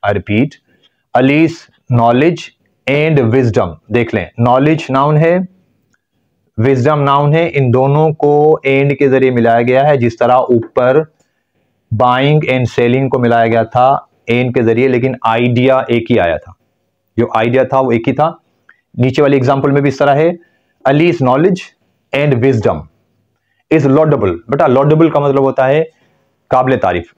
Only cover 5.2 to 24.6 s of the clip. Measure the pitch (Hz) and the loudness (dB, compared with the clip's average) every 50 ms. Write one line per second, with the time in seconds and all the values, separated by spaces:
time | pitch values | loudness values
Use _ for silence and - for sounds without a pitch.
5.2 | 160 165 175 180 190 180 _ _ _ _ _ _ _ _ _ _ _ _ _ _ | 2 2 0 0 -2 -6 _ _ _ _ _ _ _ _ _ _ _ _ _ _
6.2 | _ _ _ _ _ _ _ - 110 131 139 127 117 147 156 147 143 139 139 143 | _ _ _ _ _ _ _ -2 0 0 2 2 0 0 0 0 0 0 0 2
7.2 | 147 147 147 160 170 165 - 143 135 123 117 127 131 139 143 147 156 160 151 - | 2 2 0 0 0 -2 -2 -2 0 0 2 2 2 2 2 2 0 0 -2 0
8.2 | - 147 147 147 147 151 156 - - 135 135 135 139 143 143 131 143 139 131 135 | 0 0 2 2 4 2 2 0 0 0 0 0 0 0 0 0 0 2 2 2
9.2 | 131 131 127 120 113 117 117 117 120 117 127 131 135 151 151 139 117 120 113 - | 2 2 0 2 0 2 2 2 0 0 0 2 2 2 0 0 0 -2 -2 -2
10.2 | 123 120 123 127 127 - 123 117 113 - _ - 123 123 131 151 160 151 _ _ | 0 2 2 2 2 0 0 -2 -2 -2 _ -2 0 2 0 0 -2 -4 _ _
11.2 | _ _ _ _ _ _ _ _ _ _ _ _ _ _ - 107 123 123 123 127 | _ _ _ _ _ _ _ _ _ _ _ _ _ _ -4 -2 0 0 0 0
12.2 | 135 143 151 156 - - 127 127 127 117 - - 123 120 123 131 135 131 131 131 | 0 2 0 0 0 0 -2 -2 -2 -4 -2 -2 0 0 0 0 -2 -2 -2 -2
13.2 | 123 117 117 117 117 113 113 117 - - - 123 123 135 139 - - _ _ _ | 0 0 2 2 0 0 0 0 -2 -2 0 0 2 2 0 -2 -4 _ _ _
14.2 | _ - 117 123 127 127 120 135 120 110 113 113 131 131 127 123 120 131 123 120 | _ -4 -2 -2 -2 -2 -2 -2 0 0 0 0 0 0 0 0 -2 -2 -6 -4
15.2 | - 117 113 117 123 123 123 117 127 131 131 131 127 - 120 117 113 - 123 110 | -2 -2 0 0 0 0 0 0 2 2 2 0 0 -2 -4 -4 -2 0 0 0
16.2 | 90 85 80 - - - 92 _ _ _ _ _ _ _ _ _ _ _ _ - | 0 0 -2 -4 -8 -14 -20 _ _ _ _ _ _ _ _ _ _ _ _ -4
17.2 | 117 117 - 110 113 120 120 131 131 160 - 135 135 127 117 117 117 - 135 139 | -4 -2 0 -2 -2 0 0 0 0 0 0 -2 0 0 -2 -2 -2 -4 -2 -2
18.2 | 147 165 170 - _ _ _ _ _ _ _ _ _ _ _ - 120 131 127 - | -2 -4 -4 -8 _ _ _ _ _ _ _ _ _ _ _ -2 -2 -2 0 0
19.2 | 147 139 131 139 123 123 143 139 135 147 139 143 139 143 139 - 147 143 139 139 | 2 2 2 0 2 0 0 0 0 0 0 0 0 -2 -2 0 0 0 2 2
20.2 | 156 170 175 175 _ _ _ _ _ _ _ _ _ 131 139 147 160 175 160 175 | 0 -2 -2 -4 _ _ _ _ _ _ _ _ _ 0 0 2 2 0 0 0
21.2 | 139 127 127 135 160 196 190 185 - - _ _ _ _ _ _ _ _ - 135 | 0 0 0 2 0 0 0 -2 -8 -16 _ _ _ _ _ _ _ _ -6 -4
22.2 | 143 147 135 120 113 135 131 113 104 117 92 78 76 - _ _ _ _ _ _ | -2 0 -2 0 0 0 0 2 0 -2 -4 -4 -8 -18 _ _ _ _ _ _
23.2 | _ _ _ _ _ _ _ _ _ _ 156 160 151 139 135 147 156 156 151 127 | _ _ _ _ _ _ _ _ _ _ -2 0 2 2 2 2 2 0 0 0
24.2 | 107 98 87 82 - - 117 143 | 0 -2 -4 -6 -6 -6 -2 0